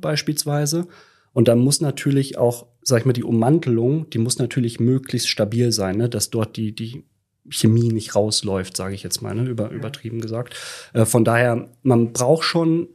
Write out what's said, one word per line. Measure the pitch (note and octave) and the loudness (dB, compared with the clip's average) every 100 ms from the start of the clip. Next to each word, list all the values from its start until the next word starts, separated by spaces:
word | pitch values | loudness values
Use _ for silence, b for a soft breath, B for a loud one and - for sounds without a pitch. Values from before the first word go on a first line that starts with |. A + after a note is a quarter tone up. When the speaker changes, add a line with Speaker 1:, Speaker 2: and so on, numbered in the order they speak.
Speaker 1:
beispielsweise. | D#3 D3+ - D3 D3 D3 D3 E3 F3 b b b b | -4 -4 -2 -4 -2 -2 0 -2 -4 b b b b
Und | B2 A#2 | 2 4
da | A#2 | 6
muss | C3 D3 | 4 2
natürlich | D3 C3 C#3+ C#3 C3+ - | -2 -2 0 0 0 0
auch, | A#2+ A#2+ - _ | 0 0 -10 _
sag | - A#2+ | 0 2
ich | B2+ | 2
mal, | |
die | A#2+ | 0
Ummantelung, | - A2+ A#2 E3 C#3+ A2+ A#2+ D#3 D#3 | 0 2 4 2 2 0 2 -2 -2
die | A2+ | -2
muss | A#2 - | -2 -2
natürlich | B2 - A#2+ - | -2 0 -2 0
möglichst | A#2 C3 C3 B2 - | 2 2 0 -4 -2
stabil | - G#2 A2+ A#2+ | -2 0 2 2
sein, | G#2 F#2+ G2 | 0 -2 0
ne? | A#2 | -2
Dass | G#2+ - | -2 -4
dort | A2+ G#2+ - | -2 -4 -4
die, | A2 G#2 | -6 -6
die | A2+ C#3 - _ _ _ - | -10 -12 -18 _ _ _ -12
Chemie | - A2+ A2+ A#2 | 2 4 4 2
nicht | A2 - G#2 | 0 -2 0
rausläuft, | G#2+ - G#2 F#2+ F2+ - | 0 0 -2 -4 -4 -8
sage | F#2+ G2 | -8 -10
ich | |
jetzt | F2 - | -8 -8
mal, | A2 | -6
ne? | G#2 B2+ | -4 -4
Über-, | A#2 G#2+ | -4 -6
Speaker 2:
Ja. | A2 | -8
Speaker 1:
übertrieben | A2+ - A2 A2+ | -10 -10 -10 -10
gesagt. | A2 A2+ B2 B B B B | -8 -8 -8 B B B B
Äh, | A#2 G#2+ | 2 4
von | B2 | 4
daher, | A2+ A#2 B2 A#2 - _ | 4 4 2 0 -6 _
man | C3 A#2 A2+ | 2 4 2
braucht | A#2 B2 D#3+ | 0 2 2
schon | - E3+ E3 E3 E3+ | 2 0 2 0 -2